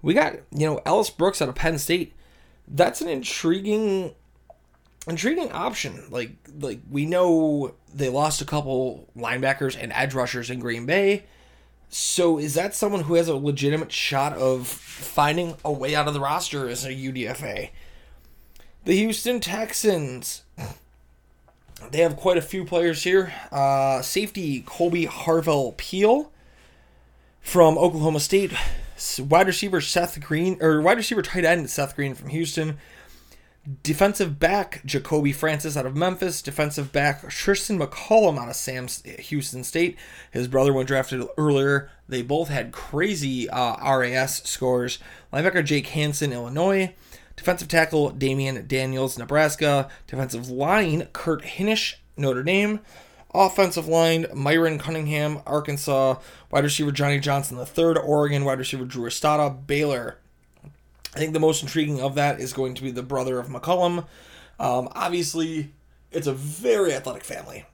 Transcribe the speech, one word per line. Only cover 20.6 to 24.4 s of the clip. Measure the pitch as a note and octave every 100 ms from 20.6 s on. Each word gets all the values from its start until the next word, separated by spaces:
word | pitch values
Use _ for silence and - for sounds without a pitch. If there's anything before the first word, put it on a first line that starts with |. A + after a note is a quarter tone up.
| - - _ _ _ _ _ _ _ _ _ - -
They | D3+
have | E3 D3
quite | F#3+ F3
a |
few | - F#3+ F3+
players | F3 E3+ D#3
here. | F3+ F#3+ F3+ - -
Uh, | C#3+ C#3 C#3 C3+ C3+
safety | B2 - G#3 -